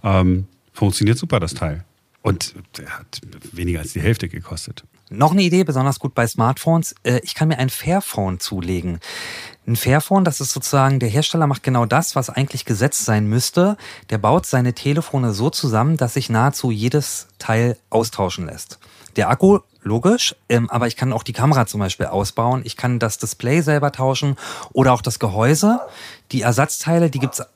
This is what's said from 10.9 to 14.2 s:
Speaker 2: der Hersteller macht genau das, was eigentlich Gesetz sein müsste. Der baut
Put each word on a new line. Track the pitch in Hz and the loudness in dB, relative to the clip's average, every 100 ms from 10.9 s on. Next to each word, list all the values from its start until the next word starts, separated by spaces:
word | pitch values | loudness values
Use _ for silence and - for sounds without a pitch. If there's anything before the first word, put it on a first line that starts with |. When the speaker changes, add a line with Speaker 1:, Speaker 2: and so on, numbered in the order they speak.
| 139 | 2
Speaker 2:
der | 120 | 2
Hersteller | 123 156 170 151 | 0 0 0 0
macht | 135 | 0
genau | - 123 117 | 0 0 2
das, | 123 175 143 | 0 0 -4
was | 123 | -4
eigentlich | - 139 - - | -2 -4 -4 -4
Gesetz | 104 131 - | 0 0 0
sein | - 107 107 | 0 0 2
müsste. | 113 - - 185 208 - - - | 0 0 2 2 0 -10 -20 -6
Der | |
baut | 107 | 0